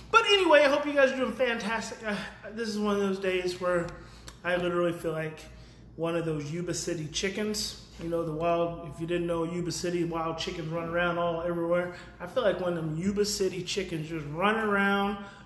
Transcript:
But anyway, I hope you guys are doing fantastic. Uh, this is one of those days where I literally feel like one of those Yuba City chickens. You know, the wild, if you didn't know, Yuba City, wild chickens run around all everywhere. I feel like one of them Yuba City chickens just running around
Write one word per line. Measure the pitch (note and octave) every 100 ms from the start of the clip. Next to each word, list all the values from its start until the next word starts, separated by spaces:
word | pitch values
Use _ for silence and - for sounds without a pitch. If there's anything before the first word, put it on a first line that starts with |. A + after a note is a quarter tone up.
| -
But | A4+ A4
anyway, | G4+ F4+ D4+
I | D4
hope | C#4+ D4
you |
guys | C#4+ C4+
are | B3+
doing | A#3+
fantastic. | - B3 A3+ G3+ A3+ - B3 A3
Uh, | G3+ G#3 - G#3+
this | G#3+ A3+
is | G#3
one | G#3 G3+
of |
those | G3 F#3+
days | G3 F#3 F3+ F3
where | F3+ F3+ E3+ - - - - -
I | E3+ F3+
literally | F3 F3 F3
feel | E3 E3+
like | D#3+ D#3 D#3 - - - - - -
one | E3 E3+
of | D#3+
those | D3+ C#3+
Yuba | E3 F3
City | - - E3 D3+
chickens. | - G3 G3 G#3+ G#3 - - - -
You | E3
know, | E3+ E3
the |
wild, | D3+ E3+ E3+ E3+ E3 D#3+
if | C3
you | E3
didn't | F3 E3+
know, | E3+ E3
Yuba | F3 E3
City, | D#3+ F3 F3
wild | E3+ E3 D#3+ D#3+
chickens | - F3 D#3
run | E3 E3
around | E3+ F3 E3+
all | F3 E3
everywhere. | F3 E3+ E3+ F3 F3+ F3 - -
I | F3
feel | -
like | A3 F3+
one | F3+ E3+
of |
them | D#3+ D#3
Yuba | F#3+ G3+
City | G3+ - F#3+ F3+
chickens | F3 - F#3 E3 D#3
just | E3 C#3+
running | D3+ G3 A3 A3
around | G3+ G3 G3+ G3+ G#3 - -